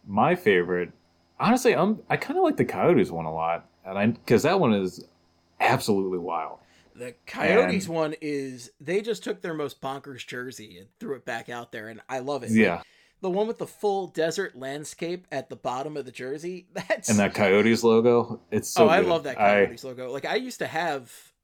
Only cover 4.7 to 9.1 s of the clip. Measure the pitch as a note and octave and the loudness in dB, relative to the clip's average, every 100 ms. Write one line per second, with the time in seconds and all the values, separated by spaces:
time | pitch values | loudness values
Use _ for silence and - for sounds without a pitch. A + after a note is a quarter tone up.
4.7 | G#2 F#2 - - _ _ _ _ _ - | 2 0 -6 -20 _ _ _ _ _ 0
5.7 | B2+ - G2 F#2+ F2+ F2 E2 D#2 - _ | 0 2 0 0 -4 -4 -6 -6 -12 _
6.7 | _ _ - A#3+ - - - - G3+ - | _ _ -16 -14 -14 -16 -4 2 4 4
7.7 | A3 F#3 E3 D#3 D#3+ D3+ C#3+ C3+ B2+ A#2+ | 0 -4 -4 -4 -4 -6 -6 -6 -12 -18
8.7 | _ C#3+ F#3+ A3+ | _ -4 -4 -2